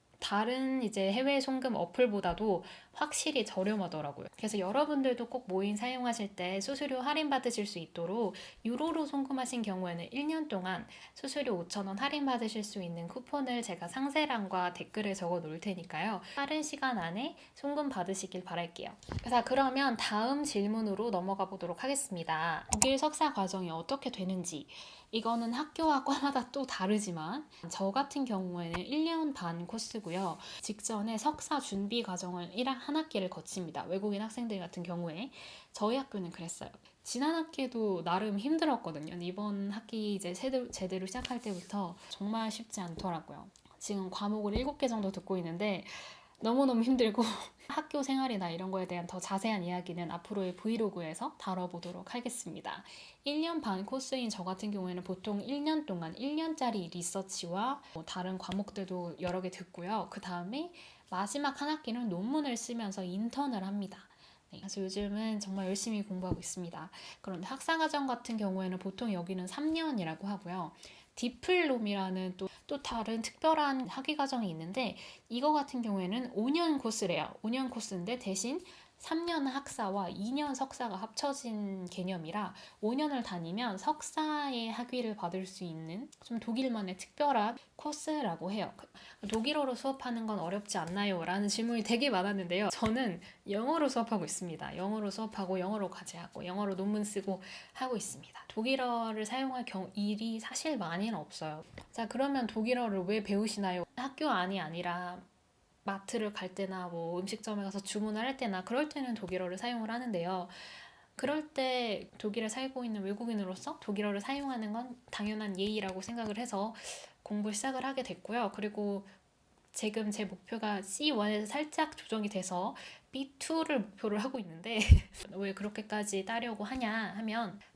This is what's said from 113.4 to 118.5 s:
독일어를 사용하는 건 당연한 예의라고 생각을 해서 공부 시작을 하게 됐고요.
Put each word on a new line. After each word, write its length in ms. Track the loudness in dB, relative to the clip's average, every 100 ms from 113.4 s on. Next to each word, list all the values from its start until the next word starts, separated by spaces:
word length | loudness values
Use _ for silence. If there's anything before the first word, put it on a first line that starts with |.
| -2 -4 -6 -6
독일어를 400 | -2 0 2 0
사용하는 540 | -2 -2 -2 -2 -2
건 240 | -4 -6 -10 -8
당연한 460 | -2 -2 0 -2 0
예의라고 440 | 2 2 0 -4
생각을 360 | -4 -4 -2 -2
해서 360 | -2 0 0 -2 -10 -10 -14 -14
공부 300 | -4 -2 0
시작을 320 | 0 0 0 -2
하게 180 | -2
됐고요. 480 | -4 -6 -2 0 0